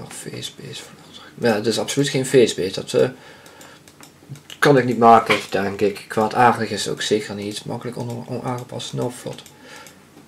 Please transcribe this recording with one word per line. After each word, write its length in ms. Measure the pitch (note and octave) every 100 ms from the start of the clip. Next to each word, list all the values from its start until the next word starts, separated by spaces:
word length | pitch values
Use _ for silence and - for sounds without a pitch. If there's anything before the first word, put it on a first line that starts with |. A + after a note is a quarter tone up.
| -
face-based, 680 | - - - - - - B1
flirterig. 540 | - - - - - -
Ja, 180 | A#2
het 120 | G#2 A2
is 140 | G#2+
absoluut 300 | - - C#3+
geen 160 | C#3 C3
face-based. 500 | C3+ A2+ - F#2 -
Dat, 180 | -
eh, 160 | B2+ C3 B2+ - - - - - - - - - - - - - -
kan 180 | D#3 C#3
ik 80 | A#2+
niet 120 | A2+
maken, 380 | A#2 A2+ - G#2 -
denk 320 | F#2+ G2 G2
ik. 240 | G#2 G2+ -
Kwaadaardig 600 | - G#2+ - A#2+ A2 A2
is 180 | G#2 -
ook 140 | -
zeker 340 | - G#2+ - G2+
niet. 300 | G#2 G#2+ -
Makkelijk 320 | A#2 B2 A#2
on-, 300 | A#2+ A#2+ -
onaangepast, 680 | B2 - B2 B2 A#2 -
no 180 | C3+ B2+
flirt. 300 | - - - - - - - - - - -